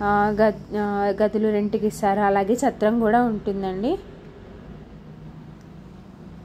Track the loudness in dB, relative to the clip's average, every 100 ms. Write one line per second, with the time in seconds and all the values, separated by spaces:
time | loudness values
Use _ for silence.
0 | 2 4 4 4 2 2 -4 -4 -2 0
1 | 0 2 2 2 2 2 0 0 -2 0
2 | 0 4 4 4 2 2 2 2 2 4
3 | 4 4 4 0 -2 -2 -2 -2 -2 -2
4 | -6 -18 -18 -20 -18 -18 -18 -18 -18 -20
5 | -20 -18 -18 -18 -18 -20 -20 -20 -20 -20
6 | -20 -20 -18 -18